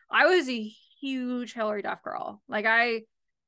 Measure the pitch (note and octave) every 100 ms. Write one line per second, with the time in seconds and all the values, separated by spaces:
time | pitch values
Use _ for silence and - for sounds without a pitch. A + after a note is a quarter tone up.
0 | _ A3 D4 F#4 C4 A#3+ G#3+ G#3+ _ _
1 | C4+ C4 B3 B3 A#3+ B3 A3 G#3+ G3 -
2 | - - - G#3 - - G#3+ A3+ A#3+ A3+
3 | A3 _ _ _